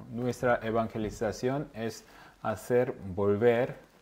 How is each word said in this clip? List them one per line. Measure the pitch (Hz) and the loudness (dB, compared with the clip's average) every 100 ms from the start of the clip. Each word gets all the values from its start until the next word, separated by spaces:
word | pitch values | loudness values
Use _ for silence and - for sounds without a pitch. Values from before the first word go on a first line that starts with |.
| 123 | -12
Nuestra | 117 123 120 127 120 | -4 -4 0 2 2
evangelización | 113 113 113 113 107 95 110 95 127 139 151 | 2 -2 -2 -4 -6 -2 -4 -2 -2 -2 -6
es | 110 113 - - - - _ | -6 -8 -8 -18 -20 -20 _
hacer | 117 104 - 123 127 - 95 92 | -6 -6 2 2 2 -4 -8 0
volver | 101 101 120 117 139 - - _ | 2 4 6 4 2 -4 -18 _